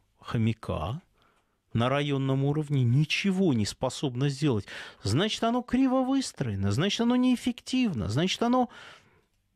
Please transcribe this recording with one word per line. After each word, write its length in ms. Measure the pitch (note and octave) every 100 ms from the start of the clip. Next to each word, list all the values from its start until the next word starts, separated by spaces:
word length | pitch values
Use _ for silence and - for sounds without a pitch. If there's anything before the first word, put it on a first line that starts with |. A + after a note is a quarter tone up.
| _ _
хомяка 800 | - A#2+ A2 A2 - E2+ D#2+ D3 - _ _ _ _ _ _
на 160 | A#2 A#2+
районном 560 | C#3 D3 C#3 C3+ C3+
уровне 400 | C#3 D3 D3 C#3+
ничего 680 | A#2+ C3 D3+ - G3 F#3 F#3+
не 140 | A#2+ G2+
способно 600 | - C3 - D3 B2 C#3+
сделать. 380 | C3+ D3+ A2 - - - -
Значит, 400 | G2+ A#2 G#3+ -
оно 200 | A3+ B3
криво 400 | A#3+ B3 C4+ C4
выстроено, 680 | B3+ C4+ B3+ - B2 G2 G2
значит, 280 | G#2 G3 -
оно 160 | A#3 B3
неэффективно, 920 | B3+ B3 - A#3 - B3+ A#3+ C3+ F2+
значит, 340 | A2+ F#3 -
оно, 280 | A#3+ B3+ A#3+ - - - _ _ _ _ _